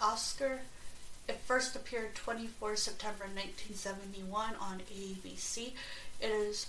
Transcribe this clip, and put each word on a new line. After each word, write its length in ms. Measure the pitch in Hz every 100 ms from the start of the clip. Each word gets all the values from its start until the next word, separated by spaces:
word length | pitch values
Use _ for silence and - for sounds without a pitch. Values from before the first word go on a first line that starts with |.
Oscar. 600 | 214 233 - - 269 262 254 - - - - - -
It 140 | - -
first 300 | - 254 220
appeared 400 | - 233 220 -
twenty-fourth 640 | - 226 226 - 214 214
September 480 | - - - 190 196
nineteen 480 | 196 185 - 214 190
seventy-one 800 | 196 196 196 196 190 208 226 220
on 280 | 196 185 -
A 260 | 196 196 190
B 200 | 185 185
C. 400 | - 226 247 254 - - - -
It 100 | 220
is 360 | 214 208 208